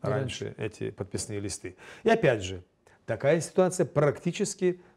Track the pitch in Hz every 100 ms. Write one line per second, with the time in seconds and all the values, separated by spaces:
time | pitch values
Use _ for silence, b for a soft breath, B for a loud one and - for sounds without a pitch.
0 | 104 131 127 - 107 - 110 - 107 -
1 | 98 101 - 104 101 - 92 - B B
2 | 220 226 147 113 92 92 - _ _ b
3 | - - 139 165 - - 185 180 147 151
4 | 147 139 180 175 196 - 180 175 B